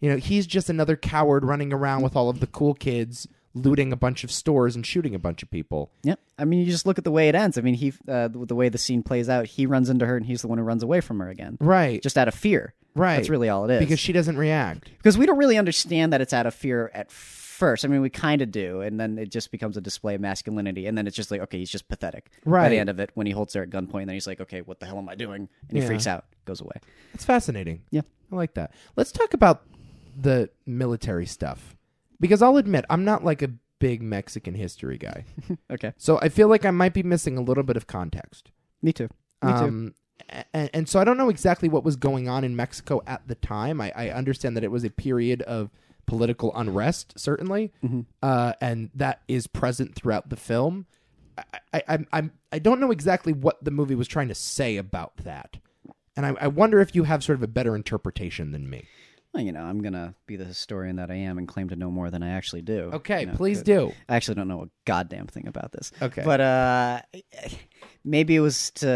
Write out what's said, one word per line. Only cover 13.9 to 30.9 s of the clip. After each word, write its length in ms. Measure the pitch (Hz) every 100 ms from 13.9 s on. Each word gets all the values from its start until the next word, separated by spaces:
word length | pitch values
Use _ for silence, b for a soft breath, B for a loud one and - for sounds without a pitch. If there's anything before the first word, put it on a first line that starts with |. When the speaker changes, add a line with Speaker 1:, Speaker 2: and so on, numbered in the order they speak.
| 160
Speaker 1:
she 140 | -
doesn't 240 | 175 160 143
react. 540 | 156 156 107 82 - -
Speaker 2:
Because 180 | 214 202
we 80 |
don't 140 | 302 285
really 180 | 277 220
understand 560 | 185 156 - 165 160
that 80 | 139
it's 140 | 131
out 100 | 127
of 80 | 117
fear 380 | - 139 120 113
at 180 | 101 -
first. 720 | - - - - - 175 113 139
I 20 |
mean, 140 | 139
we 80 | 135
kinda 340 | - 156 147
do, 380 | 120 104 90 92
and 180 | 104 110
then 160 | 110 110
it 140 | 104
just 200 | 117 -
becomes 280 | - 110 101
a 20 |
display 340 | 95 - 107 101
of 40 |
masculinity, 640 | 101 95 - 107 101 92 95
and 100 | 110
then 100 | 101
it's 100 | 110
just 140 | 101
like, 100 | 101
okay, 140 | 98 92
he's 120 | 90
just 180 | 101 -
pathetic 420 | - 85 - _ b
by 60 | 156
Speaker 1:
Right. 180 | 180 165
Speaker 2:
the 100 | 110
end 120 | 101
of 100 | 92
it 100 | 101
when 120 | - 104
he 60 |
holds 220 | 98 104
her 80 | 101
at 80 | 87
gunpoint, 300 | 95 92 101
and 80 | 95
then 40 |
he's 120 | 95 98
like, 140 | 95
"Okay, 180 | 92 92
what 200 | 87 92
the 60 | 95
hell 120 | 98
am 100 | 92
I 60 |
doing?" 340 | 98 113 101 98 b 143
And 80 | 143
he 40 |
Speaker 1:
Yeah. 60 | 123
Speaker 2:
freaks 200 | 107 110
out, 200 | 87 - _
goes 160 | - 92
away. 160 | - - _ B B
Speaker 1:
That's 120 | -
fascinating. 560 | - 247 - 107 85 82 -
Speaker 2:
Yeah. 120 | 151 - _ -
Speaker 1:
I 60 | 185
like 160 | 165
that. 180 | - 76 b b -
Let's 160 | -
talk 200 | - 453
about 300 | 269 190 156 _ - - - - 135
the 320 | 135 127 107 _ -
military 600 | 120 127